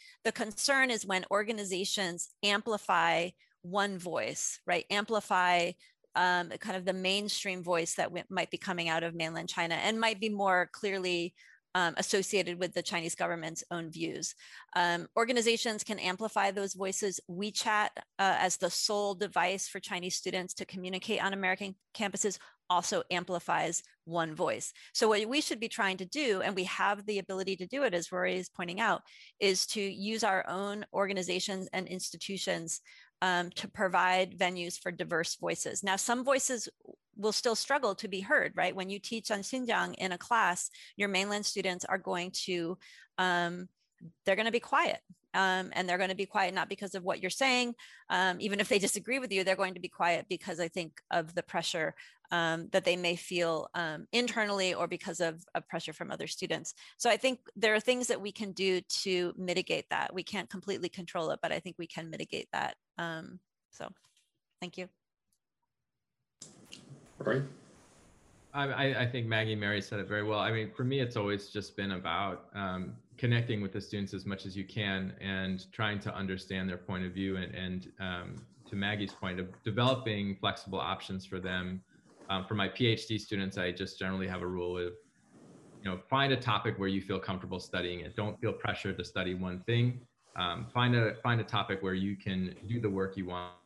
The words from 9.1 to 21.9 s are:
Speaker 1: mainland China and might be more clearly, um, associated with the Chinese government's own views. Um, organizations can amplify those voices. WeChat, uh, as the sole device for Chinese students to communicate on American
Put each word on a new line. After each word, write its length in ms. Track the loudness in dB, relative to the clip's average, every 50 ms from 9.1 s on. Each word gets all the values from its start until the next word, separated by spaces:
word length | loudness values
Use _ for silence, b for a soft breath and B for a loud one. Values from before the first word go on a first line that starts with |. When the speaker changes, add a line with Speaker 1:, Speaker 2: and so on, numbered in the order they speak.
| -2
Speaker 1:
mainland 340 | -2 -2 -2 -2 -4 -6 -4
China 280 | -2 0 0 0 0
and 220 | 2 2 2 2 2
might 220 | 2 2 2 2
be 80 | 0 -2
more 400 | 0 2 4 6 6 6 4 2
clearly, 600 | -2 -4 -2 -2 0 0 0 0 0 0 0 -2 -6 B B B B B B _ 2
um, 200 | 2 2 2 2
associated 600 | 0 0 2 2 2 2 2 2 2 2 0 -2 -2
with 160 | -2 -2 -2
the 80 | -2
Chinese 320 | -4 -2 -2 -2 -2 -2 -4
government's 500 | -2 -2 -2 -2 -4 -4 -6 -8 -8 -8 -8
own 200 | -6 -6 -6 -8
views. 440 | -6 -6 -4 -4 -4 -4 -6 -6 -8 B B B B B B B 0
Um, 300 | 2 4 4 2 0 -2 -2 2
organizations 680 | 2 2 4 4 4 4 4 4 4 2 0 -2 -2
can 160 | -4 -4 -4 -2
amplify 520 | -2 -2 -2 0 -2 -2 2 2 2 2
those 240 | 2 0 -2 -4 -4
voices. 460 | -4 -4 -2 -2 0 -2 -2 -2 -4 -8 -8
WeChat, 580 | -6 -4 -4 -4 -2 -2 0 2 2 2 2 0 -2
uh, 40 | -8 -14 _ _ 2
as 400 | 4 4 4 4 4 2 2 2
the 100 | 0 0
sole 460 | 2 2 2 2 2 2 2 0 0
device 520 | -2 -2 0 2 2 2 2 2 0 -4
for 140 | -6 -6 -8
Chinese 360 | -6 -4 -4 -4 -2 -2 -2
students 360 | -2 -2 -2 -2 -2 -4 -4 -6
to 120 | -8 -10
communicate 580 | -10 -8 -8 -6 -4 -4 -4 -2 0 0 2 2
on 80 | 0
American 420 | 0 0 2 0 0 0 -2 -8 -10 _ _ _